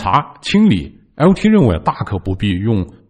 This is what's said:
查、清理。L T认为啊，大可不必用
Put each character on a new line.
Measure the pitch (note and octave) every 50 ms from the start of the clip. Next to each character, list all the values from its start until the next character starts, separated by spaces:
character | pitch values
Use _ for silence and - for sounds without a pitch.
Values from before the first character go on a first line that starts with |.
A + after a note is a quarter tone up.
查、 | - G2 F#2 D3 C#3+ - - -
清 | - - - G3+ A3 G#3
理。 | A2 F2 C#2+ - - _ _ _ _
L | - D3 F#3+ F#3+
T | - - G#3+
认 | A3 G#3 D3+
为 | A2 F2
啊， | - -
大 | - - - A2
可 | - G#2 F#2
不 | - G2 F#2+
必 | F#2+ G#2 G2+
用 | F#2 F2+ G2+ A2+ A2+ G2 F2+ - - - _ _